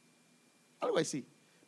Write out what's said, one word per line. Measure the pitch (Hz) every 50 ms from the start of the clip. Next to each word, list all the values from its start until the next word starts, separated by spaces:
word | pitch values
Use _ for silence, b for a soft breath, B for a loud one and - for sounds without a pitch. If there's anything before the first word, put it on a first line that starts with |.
| - - - _ _ - - _ _ _ _ _ _ _ - -
algo | - 508 453 339
así. | 156 - - 139 117 - - b b b b b b